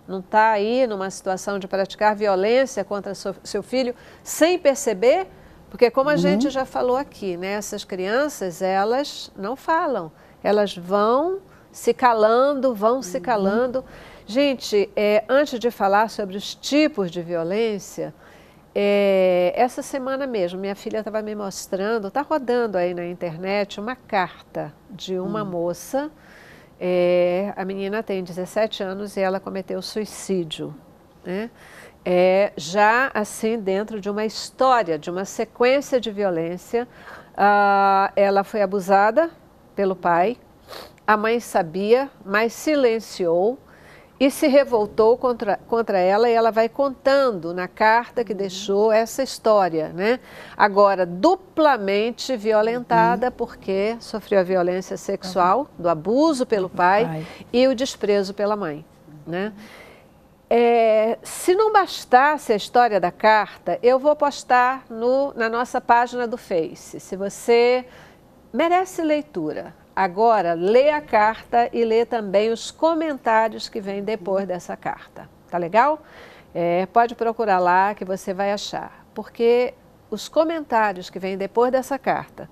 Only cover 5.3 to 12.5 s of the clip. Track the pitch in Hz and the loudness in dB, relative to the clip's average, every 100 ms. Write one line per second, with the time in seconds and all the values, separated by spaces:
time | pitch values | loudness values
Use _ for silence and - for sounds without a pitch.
5.3 | - - - - - 240 247 269 294 - | -12 -20 -20 -20 0 2 4 2 2 2
6.3 | 202 269 262 262 269 247 254 285 - 196 | 2 0 -2 -6 -2 0 -2 -4 -10 -8
7.3 | 175 190 208 208 208 - 190 185 233 302 | -6 -6 -6 -8 -12 -10 -8 -2 -2 -2
8.3 | - 190 160 190 190 208 247 285 - - | -4 -8 -4 -2 0 0 -2 -4 -10 -16
9.3 | - 196 262 - 330 349 226 165 - - | -12 -10 -8 -2 0 0 -4 -6 -14 -20
10.3 | - 208 208 202 180 175 202 214 254 330 | -6 0 0 0 -4 -4 0 2 2 0
11.3 | 381 - - _ - - 233 247 226 214 | -4 -10 -20 _ -6 -2 2 2 4 4
12.3 | 233 277 | 4 2